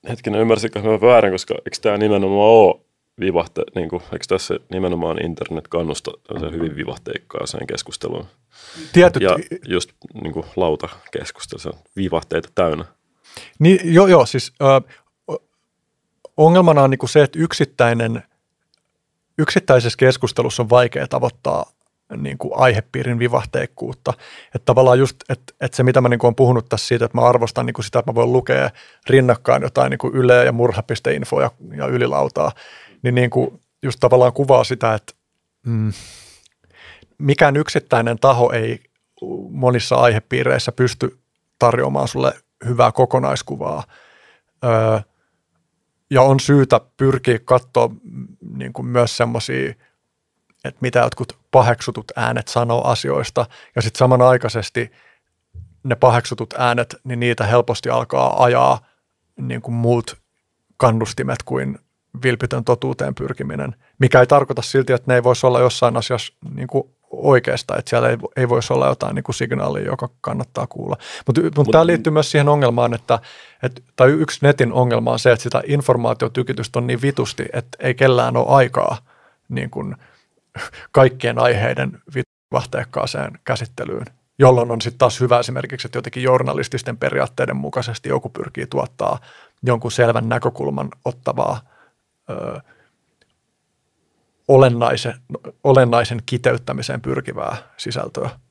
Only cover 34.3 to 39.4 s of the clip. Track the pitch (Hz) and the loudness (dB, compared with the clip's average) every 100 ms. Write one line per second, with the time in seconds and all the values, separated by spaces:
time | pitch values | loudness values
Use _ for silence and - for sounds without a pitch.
34.3 | 123 139 127 117 123 117 110 - _ _ | 2 4 4 4 -2 -2 -2 -6 _ _
35.3 | _ _ _ 117 113 110 98 - - - | _ _ _ -6 -2 -2 -6 -16 -20 -20
36.3 | _ _ _ _ _ - - _ _ 143 | _ _ _ _ _ -20 -20 _ _ 0
37.3 | 147 151 139 156 - - 120 117 117 139 | 4 4 2 -2 -4 0 0 0 2 4
38.3 | 120 120 120 113 120 _ _ _ _ - | 4 2 0 -4 -8 _ _ _ _ -12
39.3 | - | -12